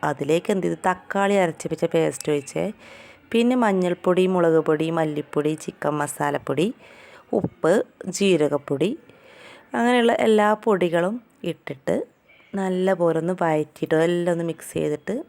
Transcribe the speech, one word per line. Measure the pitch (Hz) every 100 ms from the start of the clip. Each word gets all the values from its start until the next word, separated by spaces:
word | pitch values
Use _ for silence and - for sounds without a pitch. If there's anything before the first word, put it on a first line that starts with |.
| 151
അതിലേക്ക് | 143 143 165 175
എന്ത് | 196 170
ചെയ്തു, | 165 185
തക്കാളി | 180 - 196 196 202
അരച്ച് | 175 160 165
വെച്ച | 160 165
പേസ്റ്റ് | 165 156 143 -
ഒഴിച്ചേ. | 147 139 160 180 214 - - - - _
പിന്നെ | 226 233 254
മഞ്ഞൾപ്പൊടി, | 226 190 180 175 - 180 185
മുളക് | 185 170 160 156
പൊടി, | 151 160 165
മല്ലിപ്പൊടി, | 160 147 147 - 151 156
ചിക്കൻ | - - 147 151
മസാലപ്പൊടി, | 147 - 147 143 - 139 185 269 - - - - _ 110
ഉപ്പ്, | - - 160 196 - _ - 180
ജീരകപ്പൊടി, | 202 170 147 143 139 139 160 285 - - - - - - - 247
അങ്ങനെയുള്ള | 233 247 233 - 226
എല്ലാ | 214 208 214 220
പൊടികളും | 196 175 170 175 233 _ _ 175
ഇട്ടിട്ട് | 160 - 135 - 180 480 _ _ - _ 202
നല്ലപോലെ | 190 185 185 185 170 160
ഒന്ന് | 165 180
വഴറ്റിയിട്ട് | 170 156 151 - 156 160 165
എല്ലാം | 175 175 170
ഒന്ന് | 170
മിക്സ് | 160 - 165
ചെയ്തിട്ട് | 151 147 - 220